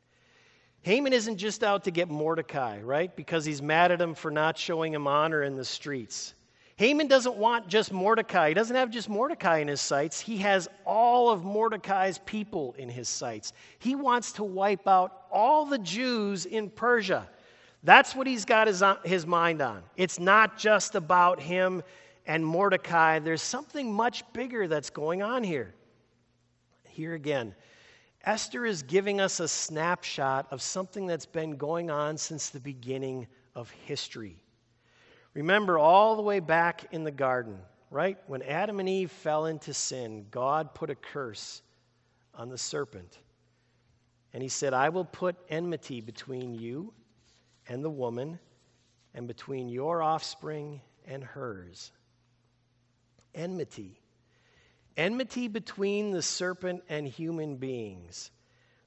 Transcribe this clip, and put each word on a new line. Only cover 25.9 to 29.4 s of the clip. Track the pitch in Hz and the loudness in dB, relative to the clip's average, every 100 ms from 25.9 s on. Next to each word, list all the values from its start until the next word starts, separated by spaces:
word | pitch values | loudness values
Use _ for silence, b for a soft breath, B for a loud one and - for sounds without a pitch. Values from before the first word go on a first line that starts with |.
| _ _ _ _ _ _ _ _ _ | _ _ _ _ _ _ _ _ _
Here | _ - 160 | _ -12 -10
again, | 165 143 143 113 92 b b b b b _ | -6 -4 -2 -4 -10 b b b b b _
Esther | - 214 - 247 240 | -2 -2 -4 -4 -4
is | 185 | -4
giving | 131 175 196 202 | 0 2 2 2
us | 190 | 0
a | - | 0